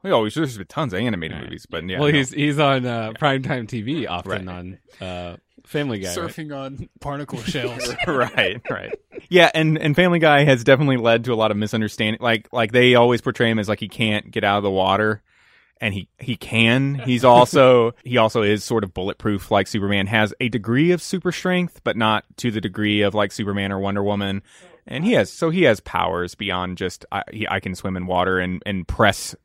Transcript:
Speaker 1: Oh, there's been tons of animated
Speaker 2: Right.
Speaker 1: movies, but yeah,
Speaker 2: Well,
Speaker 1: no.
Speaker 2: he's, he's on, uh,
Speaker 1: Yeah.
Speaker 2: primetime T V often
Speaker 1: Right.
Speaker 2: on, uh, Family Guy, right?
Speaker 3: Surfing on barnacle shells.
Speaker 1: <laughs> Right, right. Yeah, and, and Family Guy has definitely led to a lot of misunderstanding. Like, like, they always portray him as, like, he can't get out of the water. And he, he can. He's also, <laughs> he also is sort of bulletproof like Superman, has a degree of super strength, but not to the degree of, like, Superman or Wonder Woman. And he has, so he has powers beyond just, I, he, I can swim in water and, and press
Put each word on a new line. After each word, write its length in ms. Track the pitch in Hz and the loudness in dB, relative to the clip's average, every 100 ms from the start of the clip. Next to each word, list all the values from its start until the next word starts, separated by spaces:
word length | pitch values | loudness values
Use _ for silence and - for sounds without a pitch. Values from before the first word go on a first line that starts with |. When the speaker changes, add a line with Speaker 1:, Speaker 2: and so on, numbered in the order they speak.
| 190 143 | 2 0
Speaker 1:
Oh, 140 | 107 | 0
there's 280 | 147 151 110 | -2 -4 -6
been 100 | 92 | -10
tons 260 | - 143 | -6 -4
of 60 | 90 | -2
animated 340 | 123 98 80 80 | -2 -4 -6 -10
Speaker 2:
Right. 80 | |
Speaker 1:
movies, 220 | - - - | -12 -14 -10
but 140 | 82 87 | -10 -6
yeah, 120 | 92 | 0
Speaker 2:
Well, 120 | 147 | 2
Speaker 1:
no. 40 | 143 | 2
Speaker 2:
he's, 140 | 131 | 0
he's 280 | 143 147 143 | -2 -2 2
on, 260 | 143 135 123 | 2 2 -2
uh, 260 | 117 110 | -4 -6
Speaker 1:
Yeah. 60 | 110 | -2
Speaker 2:
primetime 480 | 147 135 131 135 110 | -2 0 -4 -6 -6
T 140 | 120 | -8
V 260 | 107 160 92 | -6 -6 -6
often 400 | 87 95 92 92 | -8 -6 -8 -8
Speaker 1:
Right. 80 | 90 | -12
Speaker 2:
on, 220 | 90 92 _ _ | -14 -18 _ _
uh, 340 | 95 90 87 85 _ _ _ | -12 -10 -12 -16 _ _ _
Family 320 | 151 143 107 | -6 -4 -6
Guy, 100 | 92 87 | -6 -8
right? 20 | |
Speaker 3:
Surfing 380 | 170 - 151 139 | -8 -10 -12 -12
on 320 | 135 139 - _ | -12 -14 -16 _
barnacle 400 | 143 143 147 120 | -10 -10 -10 -8
shells. 540 | 107 151 120 127 123 123 | -6 -6 -6 -6 -8 -6
Speaker 1:
<laughs> 80 | - | -2
Right, 540 | 139 123 - 98 117 - | 0 0 0 -2 -2 -8
right. 220 | 113 - - _ - - | -10 -10 -14 _ -20 2
Yeah, 220 | 175 170 | 4 6
and, 240 | 160 156 156 | 4 2 2
and 180 | 151 147 | 0 2
Family 240 | 180 170 | 2 4
Guy 240 | 160 143 147 | 4 6 4
has 180 | 131 | 4
definitely 340 | 117 131 147 127 | 4 4 4 2
led 280 | 117 117 117 | 2 2 2
to 80 | |
a 20 | 113 | 0
lot 160 | 110 | 0
of 60 | 104 | 0
misunderstanding. 640 | 107 113 107 - 107 113 | -2 -2 -4 -2 -2 0
Like, 260 | 123 113 - | 0 -2 -2
like, 200 | 120 113 | -2 2
they 240 | 123 123 123 | 4 6 6
always 260 | 120 120 | 6 2
portray 280 | - 120 117 | -2 -2 0
him 80 | 110 | 0
as, 80 | 101 | -2
like, 100 | 104 | -4
he 80 | 107 | -6
can't 420 | - 110 104 - | -4 -2 -2 -4
get 120 | 113 | -2
out 140 | 101 104 | 0 0
of 60 | |
the 80 | 101 | 0
water. 500 | 95 92 98 107 107 _ _ _ _ _ _ | 0 2 2 0 -2 _ _ _ _ _ _
And 140 | 113 | -6
he, 140 | 98 - _ | -6 -10 _
he 180 | 123 110 | -10 -8
can. 580 | - 113 117 127 135 139 | -4 2 4 4 0 -4
He's 280 | 131 123 | -2 4
also, 680 | 127 120 123 151 127 123 117 - | 8 8 8 6 6 6 4 -2
<laughs> 40 | |
he 140 | - 120 | -2 2
also 240 | 110 117 | 2 2
is 220 | 104 104 | 2 0
sort 200 | - 117 | 0 -2
of 100 | 95 | -2
bulletproof 580 | - 95 - 110 101 - | -4 -6 -4 -2 -4 0
like 160 | 101 98 | 0 0
Superman, 400 | 107 101 101 98 | -2 0 0 0
has 260 | 110 107 - | 2 0 -2
a 100 | 127 | -4
degree 420 | 117 98 123 165 | -4 -2 0 2
of 100 | 175 | 0
super 300 | - 185 180 | -2 -4 -4
strength, 500 | - 185 180 175 - | -4 -2 -2 -2 -4
but 120 | - 107 | -6 0
not 260 | 110 107 _ - | 0 0 _ -6
to 120 | 120 | -4
the 120 | 107 | -2
degree 400 | 98 95 104 104 | -6 -4 0 2
of, 120 | 101 | 2
like, 180 | 104 104 | 0 -2
Superman 400 | - 101 101 98 | -4 -4 -4 -4
or 80 | 98 | -4
Wonder 240 | 98 101 | -4 -2
Woman. 380 | 101 101 101 98 _ _ - _ - | -2 -2 -4 -6 _ _ -20 _ -14
And 160 | 135 | -4
he 80 | 190 | 0
has, 160 | 226 98 | 2 0
so 180 | - 165 | -2 -2
he 140 | 170 | 2
has 160 | 151 104 | 2 2
powers 520 | - 90 87 87 87 | -2 -2 -2 -2 -6
beyond 440 | - 98 90 90 90 | -8 -6 -4 -6 -6
just, 280 | 92 - - | -8 -8 -10
I, 120 | 101 - | -10 -8
he, 140 | 107 107 | -10 -4
I 120 | 98 | -4
can 160 | 101 92 | -4 -8
swim 220 | 98 92 | -6 -6
in 80 | 90 | -2
water 320 | 90 90 92 | 0 0 0
and, 240 | 92 92 - | -2 -4 -6
and 220 | 98 85 | -6 -6
press 480 | - 107 95 - - | 2 2 2 -10 -16